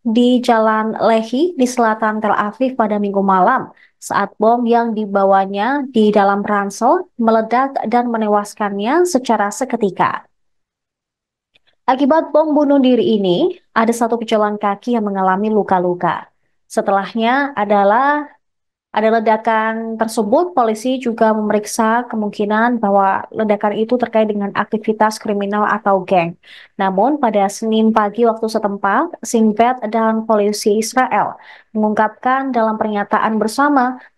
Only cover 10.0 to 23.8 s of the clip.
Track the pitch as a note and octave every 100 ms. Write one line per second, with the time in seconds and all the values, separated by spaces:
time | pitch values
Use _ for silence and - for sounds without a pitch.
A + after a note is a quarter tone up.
10 | E3 - - _ _ _ _ _ _ _
11 | _ _ _ _ _ _ _ _ - C4
12 | C#4 D#4 C#4+ D4+ D#4 D4 C#4+ C#4+ B3+ A#3+
13 | A3+ A3 F#3+ F3 F4+ - _ - A3+ A#3
14 | A#3 A#3 A3 A3 G#3 G#3 G#3 G3+ - A#3+
15 | G#3 G3 F#3+ F#3 G#3+ G#3+ F#3 F#3 F3+ F3+
16 | E3+ - - _ _ _ _ - G#3+ G3
17 | F#3+ A3+ A3+ C4 C#4 C#4 G#3 G#3 G3 A3
18 | C#4 D4 C#4+ - _ _ _ _ _ -
19 | A3 A3+ A3 A3 A3+ A3 A3 A3 A3+ A3+
20 | A3 A#3 G3+ C#4 F4+ C#4+ A3+ A3 B3+ C4
21 | B3 A3+ A3 G#3+ G#3 G#3 G#3 - A3 A#3
22 | B3 A3 G#3 G#3 G3+ G#3+ A#3+ A#3+ G#3 G3+
23 | G3 G#3 - - G#3+ G3+ G#3+ G#3